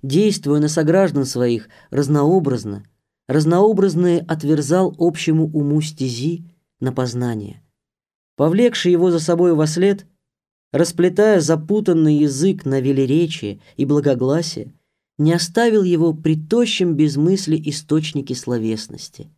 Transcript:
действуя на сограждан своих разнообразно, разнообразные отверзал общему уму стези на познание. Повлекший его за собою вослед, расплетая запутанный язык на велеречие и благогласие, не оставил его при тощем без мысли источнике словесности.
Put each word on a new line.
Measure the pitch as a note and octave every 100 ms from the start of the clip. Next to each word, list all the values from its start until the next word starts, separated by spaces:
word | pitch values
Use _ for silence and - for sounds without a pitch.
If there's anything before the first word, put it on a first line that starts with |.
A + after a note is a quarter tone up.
действуя | C#3 D3 G#3+ G3+ C#3+ D3
на | D3+
сограждан | D#3 D#3 F3+ F#3+ D#3
своих | C3 B2+ B2 A#2 - _ _
разнообразно, | C3 C#3 D3+ C#3+ F#3 C#3+ B2 G#2+ G2+ G2+ _ _ _ _
разнообразные | C#3 D#3 F3 G#3 G3+ G3 E3 F3+ E3+
отверзал | E3+ D#3 D3 D3+ C3+ F3 F#3+ -
общему | E3+ E3 - D#3+ D#3
уму | D#3 C#3+ D3+
стези | D3+ - C3 A#2 C#3+ E3+ - _ _ _
на | B2+
познание. | B2+ B2+ A#2+ B2 A2+ G2+ G2+ _ _ _ _ _ _ _ _
Повлекший | D3 F#3 A#3+ A3+ F3+
его | F3 F3+
за | E3+
собою | D#3 E3+ F3 D#3+
вослед, | D#3 D#3+ F#3+ G3+ - _ _ _ _ _ _
расплетая | C3+ E3+ - F3+ F3+ G#3+ G3+
запутанный | D3+ E3 D#3 G#3 G#3 E3 D#3 D3+
язык | D3+ C3+ F3+ F#3+
на | - C3+
велеречие | C3 C3+ C3+ D3 E3+ D#3+ G#2 G2+ _ -
и |
благогласие, | C3+ D3 C#3+ B2+ B2+ D3+ E3 - A2+ _ _ _ _ _
не | D3+
оставил | E3+ E3 - A#3 G#3+
его | F#3 E3+ E3
при | D#3 D#3+ D#3
тощем | D#3 - A#3+ - F3+
без | D3 D3+ C#3
мысли | D#3 F#3+ F3 D#3
источнике | D#3 - - D#3 D#3 D3 C3+
словесности. | B2 - B2 A2 A2 - - - _ -